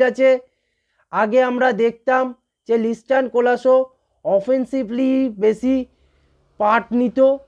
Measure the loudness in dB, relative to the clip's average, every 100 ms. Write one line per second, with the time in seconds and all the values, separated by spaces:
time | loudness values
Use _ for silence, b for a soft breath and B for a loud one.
0 | 0 2 2 2 -2 _ _ _ _ _
1 | _ -4 0 2 0 0 0 0 -2 -2
2 | -2 -2 -2 -8 _ _ -4 -2 -2 -6
3 | -2 -2 0 0 0 0 2 2 0 _
4 | _ _ -2 -2 0 -2 -2 -6 -4 -2
5 | 0 0 -2 -2 -2 0 -2 -2 -4 _
6 | _ _ _ _ _ -4 0 0 -2 -2
7 | -2 2 2 0